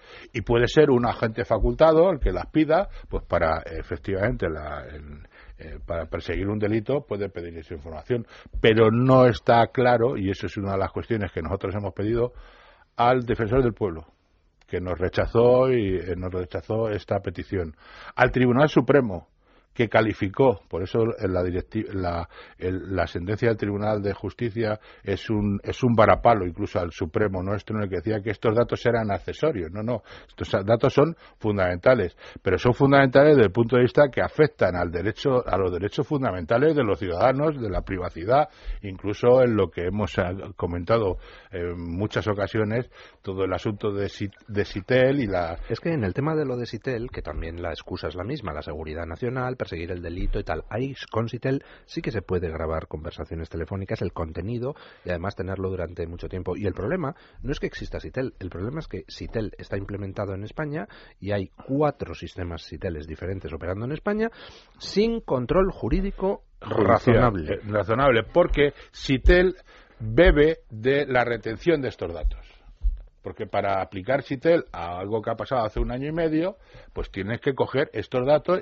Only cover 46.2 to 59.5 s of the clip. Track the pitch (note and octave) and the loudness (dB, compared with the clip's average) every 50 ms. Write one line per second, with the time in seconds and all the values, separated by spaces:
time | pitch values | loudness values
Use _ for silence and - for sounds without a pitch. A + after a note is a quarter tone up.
46.2 | C#3 D#3 D#3+ D#3 D3 C3 B2 B2 A#2+ - - G#2+ - C3+ B2+ A2 A#2+ - - - | -2 -2 -2 -2 -2 -2 -4 -6 -6 -8 -10 -8 -6 -6 -6 -6 -6 -8 -10 -10
47.2 | - D#2 D2+ D#2+ D#2+ E2 E2 F2 E2+ E2 D#2 - - - F#2 - - D#2+ D#2 F2+ | -10 -8 -8 -8 -8 -8 -8 -8 -8 -8 -8 -8 -10 -10 -10 -6 -6 -8 -6 -6
48.2 | F2+ A2+ D3+ C#3+ G#2+ E2 D2 D2+ D#2 - D2+ D#2 D#2+ D#2 D2+ E2 E2+ E2 E2+ - | -8 -6 -8 -6 -6 -8 -8 -8 -8 -10 -10 -10 -8 -8 -8 -8 -8 -8 -8 -6
49.2 | B2+ A#2+ B2+ C3 B2+ B2+ B2+ - G#2+ - - D#2+ E2+ F2 F#2 F2 E2+ E2+ E2+ F#2 | -6 -6 -4 -4 -4 -6 -6 -6 -8 -8 -6 -8 -8 -8 -8 -8 -8 -8 -6 -4
50.2 | F2+ - - G#2+ G2 - E2 D#2 - - G#2+ A2+ C3 C#3 B2+ - - - - A2 | -2 -2 -2 -2 -2 -4 -6 -6 -6 -8 -6 -6 -6 -6 -8 -12 -14 -6 -4 -4
51.2 | A#2 A#2 - A2+ - C3 C3+ C#3+ - - - - _ _ - E3 - E3 G#2+ G2+ | -4 -4 -6 -6 -2 -2 -2 -2 -4 -10 -20 -20 _ _ -10 -8 -8 -4 -6 -6
52.2 | - - F#2+ F2 F2 E2 D#2 D#2 E2 D#2 D#2+ D#2+ D#2 - - D#2 D2+ D#2+ - - | -4 -2 -2 -2 -2 -4 -6 -6 -4 -4 -4 -4 -6 -8 -12 -10 -10 -12 -10 -10
53.2 | D#2+ - E2+ E2 D#2+ - - E2 D#2+ - G2+ F#2+ G2 - A2 - G#2+ F2 - - | -10 -10 -8 -10 -10 -8 -8 -8 -8 -6 -6 -8 -6 -6 -6 -6 -6 -6 -4 -6
54.2 | E2 D#2+ E2 F2+ E2+ G#2+ B2 A2+ A#2+ C3+ D3 - - - - - - F2+ F2+ E2 | -8 -8 -6 -8 -8 -6 -6 -6 -6 -8 -8 -10 -16 -20 -20 -14 -8 -6 -6 -4
55.2 | F2 G2+ - - F#2 F#2 F#2+ F#2+ F#2+ F#2+ F#2+ F2+ E2+ E2+ F2 F2 E2+ E2+ F2 E2+ | -4 -6 -6 -6 -6 -6 -6 -4 -4 -6 -4 -6 -6 -8 -6 -8 -10 -10 -8 -10
56.2 | F2 D#2+ F#2+ F#2 F2 F2+ F2 F#2 G#2 F#2+ - - F#2 A#2+ F3 F#3+ D3+ C3+ - _ | -10 -10 -8 -8 -6 -6 -6 -4 -4 -4 -4 -4 -4 -4 -4 -4 -4 -6 -8 _
57.2 | - - _ - - B2 C#3+ - - - - - G#2 - - D#2+ - D#2 - B2+ | -20 -20 _ -12 -8 -8 -6 -6 -6 -8 -8 -8 -12 -10 -10 -10 -10 -8 -6 -6
58.2 | C3 A#2+ - - G2 F2 - E2+ F#2+ A#2+ D3 D#3+ C#3+ - G#2+ F#2 - - - - | -6 -6 -8 -10 -12 -12 -8 -8 -8 -6 -6 -8 -10 -10 -12 -12 -12 -12 -14 -12
59.2 | D#2+ - - A2+ G#2+ F2 | -12 -8 -6 -6 -6 -6